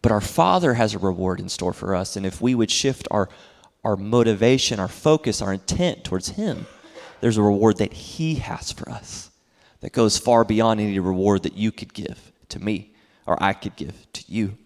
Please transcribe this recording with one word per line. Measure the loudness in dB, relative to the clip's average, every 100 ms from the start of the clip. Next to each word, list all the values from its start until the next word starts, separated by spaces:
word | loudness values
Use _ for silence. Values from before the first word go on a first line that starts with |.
But | 4
our | 2
Father | 0 2 4 4 2 2
has | 0
a | 0
reward | -2 0 -2 -4
in | -6
store | -4 -4
for | -4 -4 -2
us, | -4 -4
and | -6
if | -2
we | 0 2
would | 0
shift | 2 0 -2 -2
our, | -2 -2 -6 -20 _ _ _
our | -2 -2
motivation, | 2 4 4 4 4 4 2 -2
our | -4
focus, | 0 2 2 2 -2
our | -2
intent | -4 -4 -2 -2 -2
towards | -6 -6 -6
him, | -6 -4 -4 -10 -18 -20 -20 -20 -2
there's | 0 4
a |
reward | 4 6 4 4
that | -2
he | -4 -16 -4 -2 -2
has | -4 -8 -10
for | -12 -12
us | -12 -14 -16 -18 _ _ _ _ _
that | -6
goes | 2 2 2
far | 4 4
beyond | 4 2 2 2
any | 0 0
reward | 0 2 2 2
that | 0 -2
you | -4
could | -4 -14
give | -10 -12 -12 -20 _ _
to | -8
me | -4 -6 -8 _ _ _ -2
or | 0
I | 0
could | -2 -8 -10
give | -12 -12 _
to | -18 -8
you. | -4 -4 -6